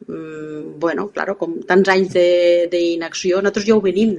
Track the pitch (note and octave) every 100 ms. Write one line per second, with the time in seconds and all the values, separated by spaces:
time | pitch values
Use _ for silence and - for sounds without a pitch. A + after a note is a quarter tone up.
0 | - D#3+ D#3+ D#3 D3+ D3+ D#3 D#3 E3 D3+
1 | G3+ - D#3+ G3 E3+ E3+ - F#3 F#3+ F#3+
2 | F#3+ F#3 F3 F3 F3 F3 E3+ F3 E3+ E3
3 | E3 - F#3 F3+ G3+ G3+ G3+ A3 G3 F3+
4 | A3+